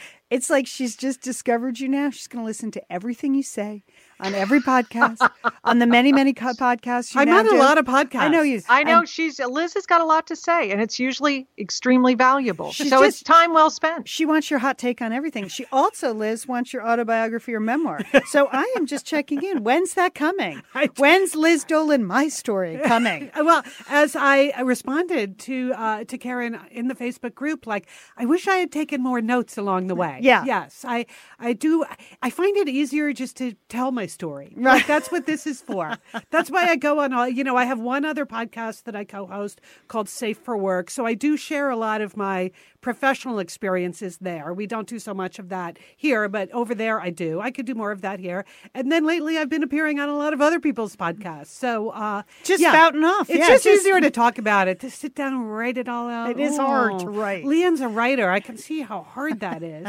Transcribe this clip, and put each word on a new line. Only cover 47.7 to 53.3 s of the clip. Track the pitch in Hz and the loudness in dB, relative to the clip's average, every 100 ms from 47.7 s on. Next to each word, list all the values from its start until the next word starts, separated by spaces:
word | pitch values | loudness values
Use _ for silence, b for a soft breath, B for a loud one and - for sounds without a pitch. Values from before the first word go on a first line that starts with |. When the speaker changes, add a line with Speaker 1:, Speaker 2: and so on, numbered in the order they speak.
Speaker 2:
more | 226 208 | -6 -6
of | 202 | -6
that | 190 196 | -8 -8
here. | 185 180 B B 208 | -8 -8 B B -14
And | - 262 | -6 0
then | 330 | 0
lately | 302 339 302 320 | 2 0 -2 -2
I've | 285 | -2
been | 311 | -4
appearing | 285 294 311 285 | -2 -2 -2 -2
on | 285 | -4
a | 294 | -2
lot | 302 | -2
of | 294 | 0
other | 294 339 | 2 2
people's | 302 233 214 | -2 -4 -6
podcasts. | - 170 170 190 151 143 | -6 -6 -6 -10 -14 -18
So, | - 247 226 214 | -8 -4 -4 -6
uh, | 202 214 202 b b | -6 -6 -8 b b
Speaker 1:
Just | - 370 | 0 2
Speaker 2:
yeah. | 330 | 6
Speaker 1:
spouting | 311 330 302 | 8 6 6
off. | 320 403 | 2 2
Speaker 2:
It's | - | 2